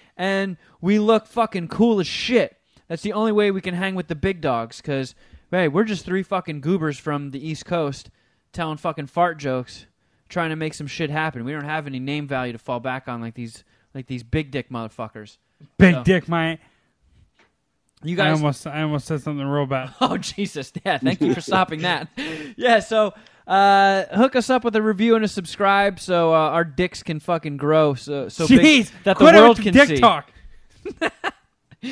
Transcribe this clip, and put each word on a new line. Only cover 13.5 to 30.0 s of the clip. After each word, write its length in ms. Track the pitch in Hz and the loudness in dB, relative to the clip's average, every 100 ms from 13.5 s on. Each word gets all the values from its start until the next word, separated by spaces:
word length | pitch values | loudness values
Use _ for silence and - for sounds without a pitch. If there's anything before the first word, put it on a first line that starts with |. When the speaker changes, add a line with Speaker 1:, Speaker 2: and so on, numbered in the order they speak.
| - _ _ _ | -16 _ _ _
Speaker 1:
like 140 | 135 127 | -16 -12
these 160 | 123 | -12
big 260 | 117 160 143 | -6 -6 -4
dick 200 | 131 - | -8 -8
motherfuckers. 680 | 120 110 - 110 110 104 _ _ _ 147 - | -10 -10 -12 -14 -14 -20 _ _ _ -4 6
Speaker 2:
Big 160 | 185 | 6
Speaker 1:
So 80 | 151 | 6
Speaker 2:
dick, 260 | 123 180 - | 2 0 0
my 300 | 170 160 160 _ _ _ _ _ _ _ _ _ _ _ _ _ _ | -2 -4 -6 _ _ _ _ _ _ _ _ _ _ _ _ _ _
Speaker 1:
You 120 | 147 | -8
Speaker 2:
I 20 | 170 | -2
Speaker 1:
guys 220 | 156 156 | 0 0
Speaker 2:
almost, 280 | 147 135 156 | -2 -4 -8
I 160 | 147 | -6
almost 240 | 156 147 - | -4 -4 -6
said 140 | 156 | -8
something 260 | 156 147 139 | -6 -8 -4
real 200 | 143 139 | -2 -2
bad. 240 | 135 131 - | -4 -6 -4
Speaker 1:
<laughs> 40 | |
Oh, 160 | 254 185 | -2 -2
Jesus. 560 | - - 202 151 131 165 | -8 -8 -8 -8 -12 -8
Yeah, 140 | - 147 | -6 -2
thank 220 | 131 185 | -2 0
you 140 | 151 | -2
for 60 | 156 | -2
stopping 420 | - 190 180 156 | -2 -2 -2 -4
that. 260 | 180 156 156 | -4 -4 -6
Speaker 2:
<laughs> 60 | - 302 320 294 220 | -10 -10 -10 -14 -4
Speaker 1:
Yeah, 240 | 247 220 | 2 2
so, 340 | - 220 208 - - _ - | 2 0 0 -4 -20 _ -2
uh, 580 | 190 196 196 196 196 175 196 | 2 4 4 4 2 0 2
hook 200 | 262 254 | 2 2
us 140 | 226 | 0
up 140 | 254 | 0
with 100 | 233 214 | 0 0
a 60 | |
review 320 | 214 196 226 226 | 0 2 4 4
and 80 | |
a 40 | 214 | 2
subscribe 720 | - 170 - 196 196 202 185 | -4 -10 -2 2 2 2 -2
so, 320 | - 175 165 | -2 2 4
uh, 20 | 160 156 | 2 2
our 140 | 165 | 0
dicks 380 | 165 135 185 - | -2 -2 -4 -4
can 180 | - 156 | -8 -8
fucking 360 | - 165 156 143 | -4 -4 -4 -4
grow 360 | 147 156 151 | 2 4 4
so, 340 | 135 - 143 98 | 0 -6 -8 -8
so 180 | - 160 | -2 6
Speaker 2:
Jeez, 120 | 247 | 8
Speaker 1:
big 280 | 311 285 208 - | 8 6 2 -4
that 120 | - - | 0 6
the 60 | |
Speaker 2:
quit 100 | 302 | 10
it 40 | 330 | 12
Speaker 1:
world 200 | 240 226 | 10 8
Speaker 2:
with 60 | |
the 60 | 208 | 4
Speaker 1:
can 40 | |
Speaker 2:
dick 140 | 190 285 | 6 6
Speaker 1:
see. 100 | 143 | 6